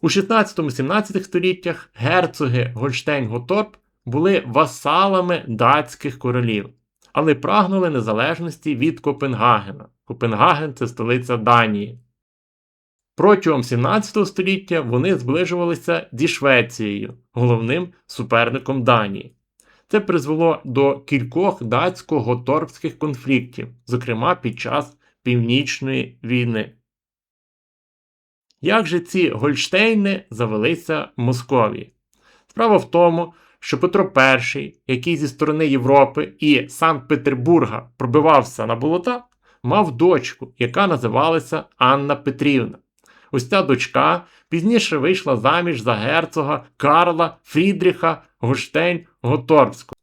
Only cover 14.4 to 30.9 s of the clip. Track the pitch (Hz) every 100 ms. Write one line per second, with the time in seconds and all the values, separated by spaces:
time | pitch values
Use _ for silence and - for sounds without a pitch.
14.4 | 190 190 190 170 131 123 170 175 123 147
15.4 | 175 175 170 165 - 170 - 160 156 -
16.4 | 139 131 120 - 107 101 104 - _ -
17.4 | 120 117 113 151 180 _ _ - 113 117
18.4 | 117 127 131 135 123 117 104 98 - _
19.4 | _ _ _ _ _ 208 202 175 147 156
20.4 | 165 151 - 127 139 139 - 139 120 160
21.4 | 190 190 120 120 170 185 - 156 113 123
22.4 | 123 147 165 - 160 - 151 131 127 131
23.4 | 127 - - - - 123 120 110 131 180
24.4 | 120 101 123 135 147 _ _ _ - 120
25.4 | 117 127 147 - 135 131 127 - 117 123
26.4 | 120 113 - _ _ _ _ _ _ _
27.4 | _ _ _ _ _ _ _ _ _ _
28.4 | _ _ 156 214 175 175 170 190 170 110
29.4 | 143 139 - 185 220 220 196 190 - 110
30.4 | 117 107 113 165 -